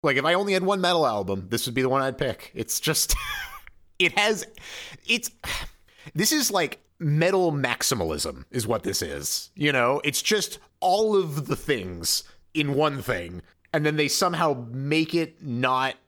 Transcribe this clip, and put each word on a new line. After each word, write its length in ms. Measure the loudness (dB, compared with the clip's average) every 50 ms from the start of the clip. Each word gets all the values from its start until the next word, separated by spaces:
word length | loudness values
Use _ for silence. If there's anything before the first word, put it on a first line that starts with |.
Like, 140 | 2 2 2
if 80 | 2 2
I 100 | 4 2
only 200 | 2 2 2 2
had 100 | 2 2
one 160 | 2 2 2
metal 260 | 2 2 4 4 4
album, 420 | 4 2 0 0 -2 -2 -4 -2 -4
this 160 | -4 -2 -2
would 100 | -2 0
be 60 | 0
the 80 | 2 2
one 120 | 2 2
I'd 160 | 2 0 -2 -2
pick. 340 | -2 -4 -4 -6 -10 -14 -8
It's 260 | -8 -6 -4 -4 -2
just, 360 | 0 0 0 0 2 2 0 -2 0 -6 -8 -8 -8 -10 -12 -16
<laughs> 420 | -18 -20 -20 -20 -20 -20 _ _
it 180 | 0 2 4 4
has, 280 | 4 4 2 0 -4 -12 -14 -20 -18 -16 -16 -14 -14 -16 -18 -18 _
it's, 240 | -2 -2 -2 -2 -6 -12 _ -8 -8 -6 -6 -8 -10 -14 _ _ _ _ -20 -20 -8 -2
this 180 | 0 2 2
is, 200 | 2 2 0 2
like, 280 | 2 0 0 0 -4 -10 _ _ _ _
metal 520 | 0 2 2 4 4 4 4 4 2 2
maximalism 920 | 2 0 0 0 -2 0 0 -2 0 0 0 -2 -2 -4 -4 -6 -8 -10 -16 _
is 160 | -4 -4 -2
what 180 | 0 -2 -2 -2
this 180 | -2 -2 -2
is, 480 | -4 -4 -6 -6 -4 -4 -4 -4 -6 -10 _
you 180 | -2 0 2 2
know? 260 | 4 2 2 2 2 0
It's 160 | -2 -2 -2
just 380 | 0 0 0 0 0 -4 -8 -14 -18 _ _ _
all 380 | 0 2 4 4 4 4 4 2
of 300 | 2 2 -2 -4 -2 -2
the 80 | -4 -4
things 680 | -2 -2 -2 -2 -2 -8 -10 -6 -2 -2 -2 -2 -4 -8 -20 -20 _ _ _
in 220 | -2 0 0 2
one 260 | 2 2 2 0 -2
thing, 400 | -4 -2 -2 -4 -4 -8 -10 -12 -14 _ _ _ _ _ -2
and 120 | 2 2
then 120 | 2 2 2
they 100 | 2 2
somehow 580 | 2 2 2 0 2 2 2 2 2 0 -4 -8
make 420 | -8 -6 -2 0 2 2 2 2 2
it 300 | 0 0 -2 -6 _ -8
not 500 | -4 -2 0 2 2 2 2 2 0 -2 -6 _